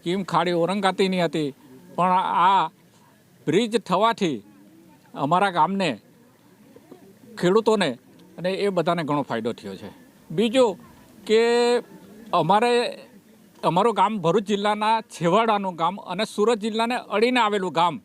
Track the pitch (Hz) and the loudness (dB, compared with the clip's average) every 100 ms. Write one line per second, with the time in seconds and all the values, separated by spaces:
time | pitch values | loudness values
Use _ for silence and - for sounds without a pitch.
0 | 170 190 180 165 175 175 170 202 196 185 | -4 -4 -2 -2 0 0 0 0 -2 0
1 | 190 185 165 160 147 - - 127 - - | 0 0 -2 -2 -4 -6 -20 -20 -12 -2
2 | 180 185 180 190 180 190 160 _ _ _ | 2 2 0 2 4 4 0 _ _ _
3 | _ _ _ _ - 165 240 220 - 185 | _ _ _ _ 0 0 0 -2 -2 0
4 | 226 226 175 117 - - - - - - | 0 0 -2 -4 -10 -20 -20 -20 -20 -20
5 | _ 165 143 180 196 175 156 196 175 104 | _ -6 0 2 2 2 0 0 -2 -4
6 | _ _ _ _ _ _ - - _ - | _ _ _ _ _ _ -20 -20 _ -20
7 | - - - - 180 208 226 220 165 120 | -20 -20 -20 -2 2 2 2 2 0 -4
8 | - - - - 175 190 202 180 165 170 | -16 -20 -20 -8 -6 -2 -2 0 -2 -2
9 | 151 147 127 117 117 107 101 98 101 - | -2 -4 -2 -4 -6 -8 -12 -14 -16 -20
10 | - _ - 165 226 262 240 175 - - | -20 _ -8 -2 0 2 2 0 -16 -20
11 | - - - 214 233 240 240 240 - - | -20 -20 0 2 4 2 2 0 -4 -20
12 | - - - 175 160 202 240 240 233 - | -20 -20 -4 -2 2 2 4 0 -2 -8
13 | 135 - _ - _ - 180 165 226 202 | -20 -20 _ -20 _ -4 -2 2 2 2
14 | 196 220 165 190 196 202 208 214 214 226 | 0 2 0 0 0 -2 0 0 0 -2
15 | 220 - 170 196 226 208 190 165 165 202 | -4 -4 0 2 2 0 -2 -2 -4 -4
16 | - 180 220 - 208 233 220 208 233 247 | -10 -6 -6 0 0 0 -2 -4 -4 -4
17 | - 208 240 254 214 202 185 160 175 135 | -4 0 2 2 2 0 -2 0 0 -2